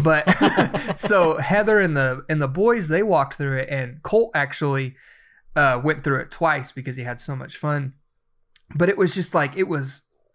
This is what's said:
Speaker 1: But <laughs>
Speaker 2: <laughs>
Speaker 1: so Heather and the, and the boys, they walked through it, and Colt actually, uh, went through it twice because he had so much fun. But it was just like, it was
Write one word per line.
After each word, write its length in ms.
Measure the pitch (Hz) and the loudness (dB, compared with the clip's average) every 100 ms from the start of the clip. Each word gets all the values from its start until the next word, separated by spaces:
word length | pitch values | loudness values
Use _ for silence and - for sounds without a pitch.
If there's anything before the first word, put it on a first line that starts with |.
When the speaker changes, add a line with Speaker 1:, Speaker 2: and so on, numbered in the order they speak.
Speaker 1:
But 220 | 156 151 180 | 4 4 4
<laughs> 640 | - 294 - - - 220 | 4 2 2 0 -2 -6
Speaker 2:
<laughs> 20 | - | -4
Speaker 1:
so 380 | - 202 233 202 | 2 4 4 2
Heather 420 | 131 202 214 208 | 0 2 4 4
and 160 | 180 143 | 4 2
the, 280 | 131 131 - | 0 -2 -4
and 120 | 156 | -2
the 80 | 135 | -2
boys, 400 | 156 226 233 156 | 0 2 2 0
they 140 | 165 | 0
walked 320 | 214 160 135 | 2 2 0
through 240 | - 139 131 | -4 -4 -4
it, 100 | 135 | -4
and 320 | 135 123 147 | -6 -6 -10
Colt 280 | - 220 226 | 0 2 2
actually, 640 | 151 139 - 143 135 131 - _ _ _ _ - 151 | 0 -2 -2 -2 0 -4 -10 _ _ _ _ -6 2
uh, 240 | 139 123 | 2 2
went 180 | 151 151 | 0 -2
through 160 | 147 131 | 0 -2
it 100 | - | -4
twice 420 | - 160 147 131 | -2 0 0 -4
because 240 | 131 135 127 | -10 -10 -10
he 80 | |
had 160 | 123 120 | -10 -10
so 160 | - 135 | -8 -10
much 200 | 123 - | -12 -8
fun. 380 | 151 147 135 - _ _ _ _ _ - - | -4 -4 -4 -10 _ _ _ _ _ -20 -8
But 140 | 143 175 | 0 2
it 80 | 202 | 2
was 180 | 185 | 2
just 200 | 190 - | 0 0
like, 220 | 170 139 185 | 0 0 -2
it 120 | 190 | -2
was 340 | 151 135 - _ _ _ | -2 -6 -10 _ _ _